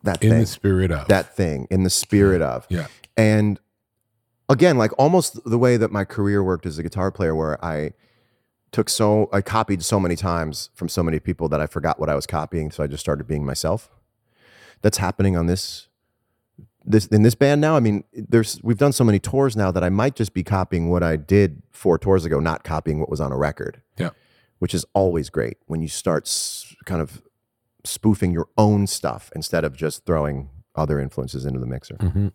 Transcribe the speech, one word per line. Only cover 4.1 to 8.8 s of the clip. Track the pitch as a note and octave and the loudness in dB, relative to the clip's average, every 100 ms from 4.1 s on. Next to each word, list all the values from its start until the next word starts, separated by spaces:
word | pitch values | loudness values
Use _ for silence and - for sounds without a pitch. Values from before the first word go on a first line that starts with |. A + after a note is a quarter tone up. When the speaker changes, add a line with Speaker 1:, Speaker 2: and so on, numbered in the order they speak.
| _ _ _ - | _ _ _ -2
Speaker 1:
again, | C3+ F3 B2+ | 4 4 4
like, | G#2+ - | 2 2
almost | C#3+ F3+ - - | 4 4 0 -8
the | - A#2 | -2 2
way | B2+ A#2+ | 4 4
that | G#2+ | 2
my | G#2 | -2
career | F#2+ - G2+ G2+ | -4 -2 0 2
worked | F#2 F2+ | 0 -2
as | F2+ D2+ | -4 -6
a | |
guitar | E2 - F#2+ | -6 -2 -4
player, | - E2+ | 0 0
where | D#2+ D#2 D2 | 0 -2 -4
I | E2+ D#2 D2+ - _ _ _ _ _ _ _ | -6 -6 -6 -10 _ _ _ _ _ _ _
took | - | -4